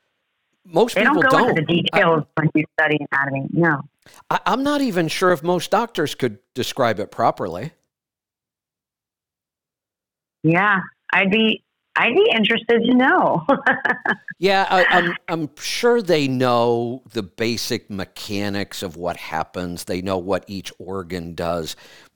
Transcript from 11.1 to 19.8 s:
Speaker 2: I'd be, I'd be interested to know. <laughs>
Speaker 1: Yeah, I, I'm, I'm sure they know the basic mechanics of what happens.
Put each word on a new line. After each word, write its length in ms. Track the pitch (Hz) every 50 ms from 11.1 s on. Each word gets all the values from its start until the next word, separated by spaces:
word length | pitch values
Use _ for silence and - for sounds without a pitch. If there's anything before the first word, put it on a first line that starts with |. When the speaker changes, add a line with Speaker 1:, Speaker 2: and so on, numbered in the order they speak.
Speaker 2:
I'd 200 | - 180 196 190
be, 320 | 214 220 220 214 - - _ _ _ _ _ _ -
I'd 180 | - 185 233 247
be 160 | 381 415 466
interested 520 | - 220 202 208 226 220 - - 233 226 233
to 100 | 247 254
know. 520 | 247 254 285 370 330 180 143 120 165 - -
<laughs> 40 | 269 269 - - - - - - 135 - - - - - _ - - -
Speaker 1:
Yeah, 260 | 170 196 196 196 190 -
I, 160 | 190 185 175 175
I'm, 280 | 185 180 175 175 175 - _ -
I'm 220 | 170 165 151 139 - -
sure 420 | - - - - 240 240 240 240
they 260 | 196 170 175 151 139
know 760 | 135 131 127 127 123 120 120 120 120 117 117 120 117 127 131 - -
the 100 | - 113
basic 680 | 98 90 _ - 113 117 117 98 - - 123 104 - -
mechanics 920 | 104 95 90 - - - - - 104 98 101 101 98 101 95 - - -
of 140 | 104 90 76
what 220 | 85 87 85 82 -
happens. 680 | - - 80 80 78 - - 92 90 87 87 85